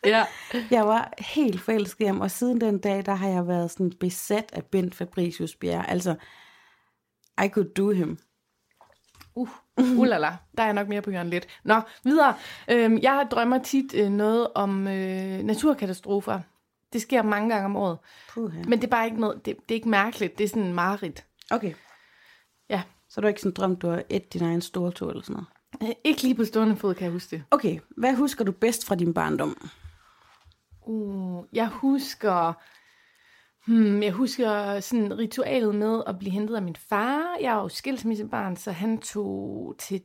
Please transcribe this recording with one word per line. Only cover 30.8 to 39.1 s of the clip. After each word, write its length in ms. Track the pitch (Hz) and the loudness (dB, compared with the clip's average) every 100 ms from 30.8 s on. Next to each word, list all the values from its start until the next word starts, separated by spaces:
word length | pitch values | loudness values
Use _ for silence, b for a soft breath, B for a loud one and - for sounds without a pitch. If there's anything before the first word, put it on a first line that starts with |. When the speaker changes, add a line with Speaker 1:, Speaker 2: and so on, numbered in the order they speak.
| - | -8
Speaker 1:
Uh, 580 | 220 208 196 185 180 175 | -6 -6 -6 -6 -8 -6
jeg 140 | 233 226 | -2 -2
husker... 840 | - 269 277 269 - 214 180 165 170 b b b b b b b b b b - | 0 2 2 0 -2 2 2 2 -2 b b b b b b b b b b 2
Hmm, 360 | 226 214 202 | 6 6 4
jeg 100 | 208 | 2
husker 680 | 185 262 - 226 208 202 202 | 0 -2 0 0 0 -2 -4
sådan 380 | 196 240 208 196 | -2 0 0 -2
ritualet 560 | 226 247 - 269 220 | -4 -2 -2 0 2
med 280 | 208 214 226 220 | 0 0 0 -2
at 120 | 185 | -6
blive 140 | 196 | -4
hentet 240 | 190 214 226 | -2 -2 -4
af 60 | |
min 140 | 180 165 | -6 -8
far. 600 | - 208 226 285 339 349 | -4 -2 0 -2 -4 -4
Jeg 120 | 262 220 | 0 0
er 40 | |
jo 60 | 190 | -2
skilsmissebarn, 880 | - - 262 220 214 214 233 190 175 | -6 -6 -4 -4 -4 -4 -4 -4 -6
så 140 | - | -8
han 260 | 170 214 226 | -6 -4 -4
tog 760 | - | -6